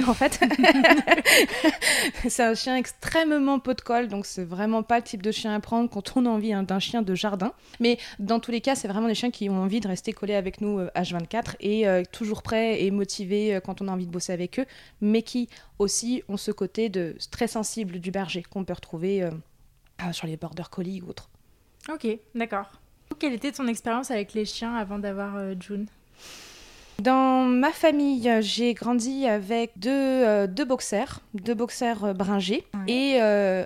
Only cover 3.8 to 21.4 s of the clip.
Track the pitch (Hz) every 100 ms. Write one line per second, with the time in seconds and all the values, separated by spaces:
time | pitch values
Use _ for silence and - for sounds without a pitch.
3.8 | - 240 240 202 202 - 175 185 214 220
4.8 | 220 240 233 208 202 - 220 214 - 233
5.8 | 240 202 - 262 240 220 220 196 190 190
6.8 | 180 240 196 180 214 196 196 - - -
7.8 | 233 240 - - 202 233 240 233 269 269
8.8 | 202 196 226 208 247 - 202 190 190 226
9.8 | 208 180 - - 196 202 190 - 208 202
10.8 | 180 - 180 175 165 220 233 - 202 220
11.8 | 208 185 180 - 214 214 - 220 226 220
12.8 | 190 202 196 - 185 208 214 196 190 185
13.8 | 196 185 180 175 - 175 180 - 269 -
14.8 | - - 208 220 226 247 240 - - -
15.8 | 202 - 233 254 - 196 - 208 190 -
16.8 | 226 185 165 - - - 233 226 208 226
17.8 | 190 175 175 190 180 180 - 202 185 180
18.8 | - 165 185 196 175 160 - _ _ _
19.8 | _ - 175 165 160 160 165 160 165 -
20.8 | 180 190 175 - - _